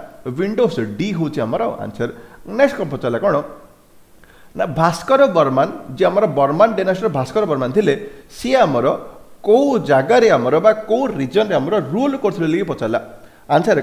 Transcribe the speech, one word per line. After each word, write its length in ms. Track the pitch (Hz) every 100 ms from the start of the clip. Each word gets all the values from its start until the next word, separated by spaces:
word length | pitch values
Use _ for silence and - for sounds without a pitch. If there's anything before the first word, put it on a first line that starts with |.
| - - 127
Windows 520 | 127 196 226 226 - 107 104
ଡି 80 | 202 170
ହେଉଛି 220 | 156 143 113
ଆମର 160 | 170 233 -
answer। 260 | 104 - 120 - - - - 214
Next 180 | 277 -
କ'ଣ 100 | 165
ପଚାରିଲା 280 | 135 123 117 -
କ'ଣ 100 | 143 147 - - _ _ - _ _ - - - -
ନା 100 | 160 135
ଭାସ୍କର 420 | 165 170 - 269 277 175
ବର୍ମାନ, 300 | 139 131 165 - - 131
ଯିଏ 100 | 180
ଆମର 180 | 190 208 139
ବର୍ମାନ 280 | 139 156 226 190
ଡାଇନାଷ୍ଟ୍ରିର 340 | 190 185 214 139
ଭାସ୍କର 240 | 127 220 196
ବର୍ମାନ 180 | 139 127
ଥିଲେ, 220 | 160 185 139 - - - -
ସିଏ 180 | 240 262
ଆମର 300 | 185 123 131 - - - - - -
କୋଉ 240 | 233 285 240 139
ଜାଗାରେ 380 | 135 143 247 226
ଆମର 240 | 143 123 156
ବା 120 | 208 214 -
କୋଉ 140 | 233 269 170
ରିଜନ୍‌ରେ 360 | 135 190 214 156
ଆମର 160 | 139 208 131
rule 240 | 185 285 269
କରୁଥିଲେ 240 | 208 175 160
ବୋଲି 160 | 170
ପଚାରିଲା। 360 | 185 143 113 110 - - - _ -
Answer 340 | 147 170 156